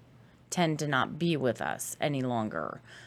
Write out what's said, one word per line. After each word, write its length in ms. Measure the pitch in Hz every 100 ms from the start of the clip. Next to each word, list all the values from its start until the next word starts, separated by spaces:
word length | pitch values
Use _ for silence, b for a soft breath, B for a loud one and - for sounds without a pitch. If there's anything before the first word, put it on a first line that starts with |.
| - - b b -
tend 260 | - 165 151
to 100 | 147
not 300 | 135 117 151
be 180 | 170 156
with 240 | 127 110
us 380 | 71 53 - -
any 220 | 151 143
longer. 600 | 127 117 110 82 76 - - B